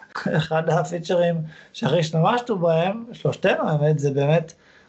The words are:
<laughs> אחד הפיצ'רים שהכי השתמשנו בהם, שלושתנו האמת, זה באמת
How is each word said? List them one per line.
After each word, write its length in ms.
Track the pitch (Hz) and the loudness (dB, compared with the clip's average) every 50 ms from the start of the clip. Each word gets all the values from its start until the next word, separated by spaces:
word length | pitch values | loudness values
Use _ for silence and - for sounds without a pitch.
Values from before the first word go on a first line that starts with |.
| - - - | -20 -14 -14
<laughs> 220 | - - - - 160 | -8 -6 -2 -2 -2
אחד 320 | 156 - 160 160 165 165 | -2 0 -2 -2 0 0
הפיצ'רים 720 | 156 175 165 165 175 170 160 - 185 175 175 170 170 165 156 - - - - - _ | 0 0 0 -2 -6 -8 -4 -2 0 2 2 0 0 -2 -6 -8 -12 -18 -20 -20 _
שהכי 260 | - 226 131 147 175 | -6 -2 0 0 0
השתמשנו 600 | 156 - - 160 160 196 233 240 240 - 220 180 | 0 0 0 2 2 2 2 0 0 -2 -2 0
בהם, 460 | 165 170 165 160 170 190 202 233 233 - - | 2 2 2 2 0 0 -2 -6 -10 -14 -16
שלושתנו 560 | - - 143 123 - - 196 247 320 285 196 | -4 -2 -2 -2 2 2 2 2 2 0 0
האמת, 300 | 160 147 147 151 156 143 | 0 2 2 2 2 2
זה 120 | 139 143 | 0 0
באמת 420 | 135 139 139 143 156 170 165 - - _ _ _ _ - _ | 0 2 2 2 2 2 0 -2 -12 _ _ _ _ -20 _